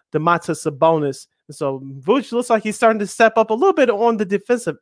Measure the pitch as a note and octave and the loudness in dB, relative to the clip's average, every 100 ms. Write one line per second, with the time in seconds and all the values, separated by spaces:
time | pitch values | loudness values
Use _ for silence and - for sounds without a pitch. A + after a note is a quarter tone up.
0 | _ D3+ E3 E3+ - D#3 D#3+ C#3 E3 D#3+ | _ -2 0 0 -2 -6 -6 0 2 2
1 | C#3+ C3+ - _ - D3 C#3+ C3+ C3+ C3+ | -2 -6 -14 _ -18 -8 -6 -6 -10 -8
2 | C3+ C4 - A#3 B3 A3+ G#3+ - A3+ G#3+ | 0 0 0 -4 0 -2 -2 0 2 2
3 | G3+ - A3+ A3 A3 A3+ F#4+ D#4+ A#3+ G3+ | -2 2 2 4 0 2 2 4 2 2
4 | A#3 A3+ G3 G3 - A#3+ E3+ D3 | 0 0 -2 -4 -2 -4 -4 -10